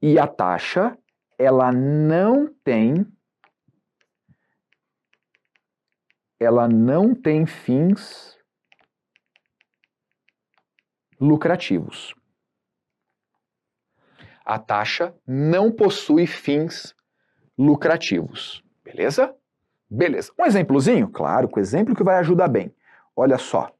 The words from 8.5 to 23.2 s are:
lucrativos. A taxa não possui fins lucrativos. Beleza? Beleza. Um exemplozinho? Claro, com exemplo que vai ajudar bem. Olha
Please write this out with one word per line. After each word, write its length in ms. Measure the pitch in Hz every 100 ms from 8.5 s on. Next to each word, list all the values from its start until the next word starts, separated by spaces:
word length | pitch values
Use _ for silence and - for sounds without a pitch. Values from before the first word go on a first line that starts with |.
| _ _ _ _ _ _ _ _ _ _ _ _ _ _ _ _ _ _ _ _ _ _ _ _ _ _ _
lucrativos. 920 | 139 151 160 180 - 92 78 - - - _ _ _ _ _ _ _ _ _ _ _ _ _ _ _ _ _ _ _ _ - _ -
A 140 | 110
taxa 560 | - 104 107 - 175 - -
não 460 | 131 147 175 214
possui 560 | 226 202 - - 156 170
fins 680 | - - 143 160 - - _ _ _ _ _ _ -
lucrativos. 1040 | 139 147 165 170 - 92 80 - - - _ _
Beleza? 520 | - - 101 151 269 - _ _ _ _ _
Beleza. 420 | 107 175 110 - _
Um 80 | 339
exemplozinho? 640 | 202 170 139 135 233 107
Claro, 400 | - 73 98 135
com 100 | -
exemplo 360 | 95 139 220 233
que 80 |
vai 140 | 196 185
ajudar 300 | 170 175 190
bem. 260 | 113 - _ _ _ _
Olha 220 | -